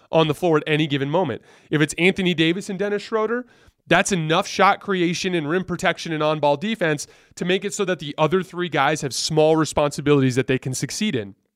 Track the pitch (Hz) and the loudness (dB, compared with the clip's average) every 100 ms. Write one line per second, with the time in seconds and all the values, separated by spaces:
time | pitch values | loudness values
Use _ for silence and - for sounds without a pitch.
0 | - 160 160 139 180 151 156 151 156 139 | -2 2 2 2 2 2 2 0 0 -2
1 | 139 165 156 104 _ _ - 147 151 - | 0 0 -2 -4 _ _ -4 0 0 2
2 | 180 190 180 160 165 175 202 185 202 208 | 2 2 0 2 0 0 -4 -6 -4 -4
3 | - 220 220 240 247 _ _ _ - 170 | -4 -2 -2 -4 -8 _ _ _ 2 2
4 | 196 185 156 170 - - 190 - - 185 | 2 0 0 0 0 2 2 2 -2 -2
5 | 170 170 190 175 143 185 180 170 180 165 | 0 -2 -2 -2 -2 -4 -4 -2 -2 -2
6 | 165 156 151 156 147 139 202 226 165 147 | -4 -2 -2 0 0 0 -2 -2 -2 -2
7 | - _ _ - 175 190 196 202 185 165 | -6 _ _ -8 -2 -2 -2 -4 -4 -4
8 | 147 147 156 185 170 175 175 151 139 156 | -6 0 0 0 -2 -6 -4 0 0 0
9 | 139 - - 156 156 160 151 - 147 - | -4 -6 0 4 6 4 2 0 0 0
10 | 139 143 131 123 131 131 135 127 135 - | 2 4 4 2 0 -2 -2 -6 -6 -4
11 | 214 127 98 - _ | -2 -2 -6 -14 _